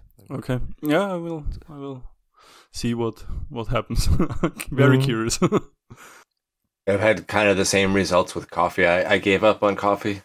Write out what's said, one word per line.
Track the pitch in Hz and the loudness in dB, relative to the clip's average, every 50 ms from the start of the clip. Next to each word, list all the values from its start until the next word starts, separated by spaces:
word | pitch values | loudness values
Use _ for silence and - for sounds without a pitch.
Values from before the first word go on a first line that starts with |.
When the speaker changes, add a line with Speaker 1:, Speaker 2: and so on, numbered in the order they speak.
| - - _ _ - - | -20 -20 _ _ -18 -14
Speaker 1:
Okay. | 143 160 - - 127 123 - - - - | -12 -10 -6 -6 -4 -4 -4 -6 -8 -6
Yeah, | - 151 147 175 202 196 | -4 0 0 0 0 -2
I | 185 170 | -4 -6
will, | 170 170 165 156 143 - - - - - | -8 -8 -8 -8 -8 -8 -8 -8 -10 -16
I | 151 143 | -16 -14
will | 139 139 135 127 123 - - _ _ _ _ _ _ - - - _ _ | -12 -12 -12 -12 -14 -18 -20 _ _ _ _ _ _ -20 -20 -20 _ _
see | - - - 120 117 | -12 -6 -4 -4 -2
what, | 117 117 110 107 - - - - - - - | -2 -2 -4 -6 -8 -10 -10 -10 -10 -10 -10
what | 147 120 110 - | -10 -8 -6 -4
happens. | 120 113 - - 113 107 - | -2 -4 -4 -4 -2 0 2
<laughs> | - - - 175 - 117 - - 156 - - - - | 2 4 4 2 0 0 -2 -4 -4 -4 -6 -12 -6
Very | - 123 135 139 131 131 | 0 2 4 4 4 4
Speaker 2:
Mm-hmm. | 135 | 2
Speaker 1:
curious. | 139 117 110 113 117 - - 185 | 0 0 -2 -2 -4 -2 0 0
<laughs> | - 214 165 - - _ _ _ - - - - - - - _ _ _ _ _ _ _ _ _ _ _ _ - 98 | 2 0 0 -4 -4 _ _ _ -20 -20 -20 -20 -20 -20 -20 _ _ _ _ _ _ _ _ _ _ _ _ -4 -2
Speaker 3:
I've | 98 98 | 0 2
had | 104 110 107 87 85 - | 2 2 2 0 -2 -4
kind | - 104 107 101 | 0 2 4 4
of | 98 92 | 4 2
the | 95 | 2
same | - - 98 98 95 98 | 2 2 2 2 2 2
results | 98 92 82 90 87 - - - | 2 2 2 2 2 2 0 -4
with | 87 80 - | -12 -12 -8
coffee. | - 85 87 87 - - 90 | -4 -2 -2 -2 0 2 2
I, | 87 85 90 87 78 104 | 4 4 4 2 2 2
I | 95 | 2
gave | - 101 98 90 104 | 2 2 2 4 4
up | 107 98 - 107 | 4 2 4 2
on | 101 98 | 0 0
coffee. | - - 101 101 101 - 107 98 95 - | 0 0 0 0 0 -2 -4 -6 -8 -10